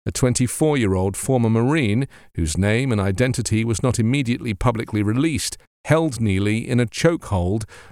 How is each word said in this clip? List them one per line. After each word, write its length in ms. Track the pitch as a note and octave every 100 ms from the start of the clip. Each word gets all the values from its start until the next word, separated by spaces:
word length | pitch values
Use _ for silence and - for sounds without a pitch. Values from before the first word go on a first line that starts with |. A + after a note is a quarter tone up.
| -
A 60 |
twenty-four-year-old 1040 | - B2+ A#2+ B2 - D#3 D3 G#2 F#2+ F#2+ G2
former 340 | - C3 A2+
Marine, 580 | A2 B2 D#3+ A2+ G#2+ C3+ - - -
whose 220 | D#2 D#2
name 340 | G2+ A2 C3+
and 80 | G#2
identity 640 | F#2+ F#2+ B2+ B2 A2+ A2+
was 180 | A2+ A2
not 160 | B2+ A2+
immediately 540 | A2+ C#3 A#2+ A#2+ B2
publicly 480 | G2 B2+ A2 A#2 G#2+
released, 560 | G2+ A#2+ E3 A#2+ - - _ _ -
held 340 | D#3+ D#3+ A#2+
Neely 500 | A2 F#2+ G2+ A2 B2
in 100 | B2
a 40 | A#2+
chokehold 800 | - E3 E3+ - F#2+ F2 A2 G#2+ - -